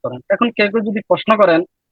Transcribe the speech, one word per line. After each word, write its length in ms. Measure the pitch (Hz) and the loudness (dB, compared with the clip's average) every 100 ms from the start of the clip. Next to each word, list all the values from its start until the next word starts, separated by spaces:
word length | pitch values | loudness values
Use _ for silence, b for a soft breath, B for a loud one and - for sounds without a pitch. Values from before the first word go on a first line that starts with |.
করেন। 160 | 123 127 - | -12 -10 -4
এখন 200 | 196 240 | -2 -2
কেউ 180 | 226 208 | 0 -2
কেউ 100 | 220 | -2
যদি 180 | 214 208 - | -4 -6 -2
প্রশ্ন 300 | 180 - 220 | -2 2 2
করেন 260 | 190 - 180 _ _ | 4 2 -2 _ _